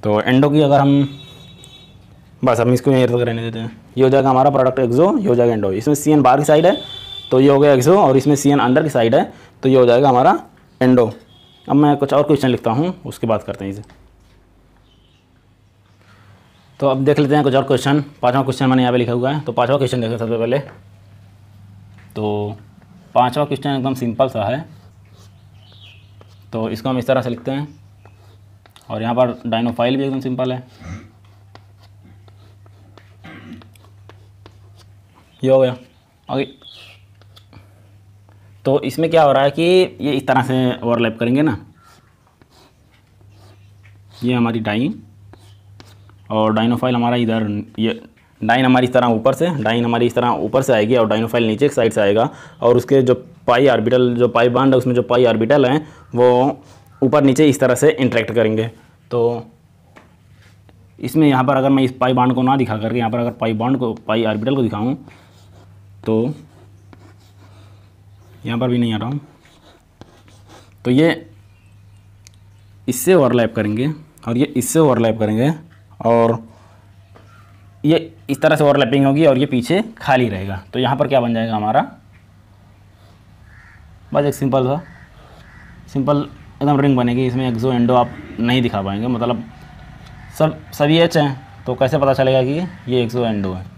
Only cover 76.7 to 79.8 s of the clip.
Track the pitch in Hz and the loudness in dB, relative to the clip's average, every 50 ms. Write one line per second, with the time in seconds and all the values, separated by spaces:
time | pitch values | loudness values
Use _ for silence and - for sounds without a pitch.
76.7 | - - _ - - - _ _ - - - - - - - - - - - - | -20 -20 _ -20 -20 -20 _ _ -20 -20 -20 -20 -20 -20 -20 -20 -20 -20 -20 -20
77.7 | _ - - 147 160 165 - - - - - - 139 - - 151 - - 156 143 | _ -6 -2 0 0 0 -2 -6 -20 -20 -10 -10 -8 -2 0 0 2 2 2 2
78.7 | 139 143 139 117 131 139 139 135 139 147 160 147 135 127 143 147 135 123 117 - | 4 2 2 2 2 2 2 2 2 2 4 4 4 2 0 0 -2 -4 -2 0
79.7 | 160 190 | -2 -2